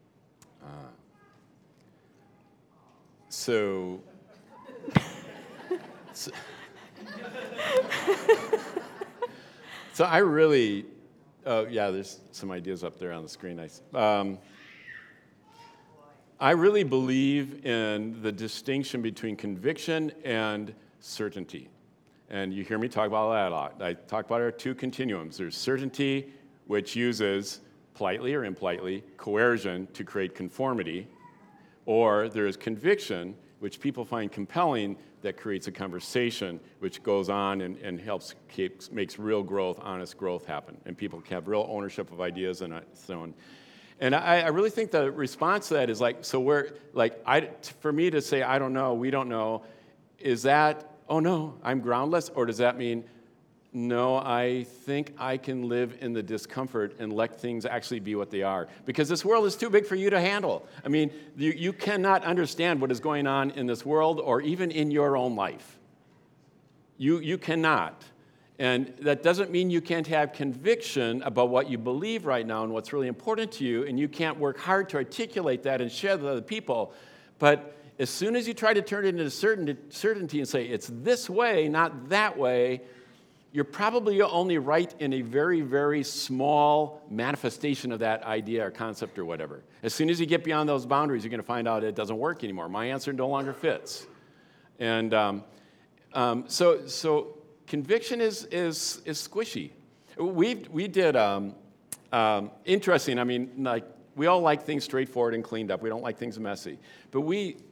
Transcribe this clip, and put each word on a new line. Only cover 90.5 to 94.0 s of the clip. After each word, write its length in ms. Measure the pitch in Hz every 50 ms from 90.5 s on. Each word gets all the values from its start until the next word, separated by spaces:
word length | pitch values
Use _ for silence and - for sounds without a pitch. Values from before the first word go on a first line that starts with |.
| 156 151 151 147
those 180 | 143 135 123
boundaries, 380 | 123 139 143 151 147 131 113 101
you're 80 | 113
gonna 120 | 120 113 101
find 220 | - 120 120 117 117
out 160 | 113 107 107
it 100 | 110 95
doesn't 220 | 110 107 98 110 110
work 260 | 135 165 170 - 120
anymore. 240 | 104 95 90 82 85
My 200 | 98 107 113 127
answer 240 | 135 131 - 147 139
no 140 | 127 127 135
longer 240 | 139 139 135 135 135
fits. 520 | - - 156 101 - - - - -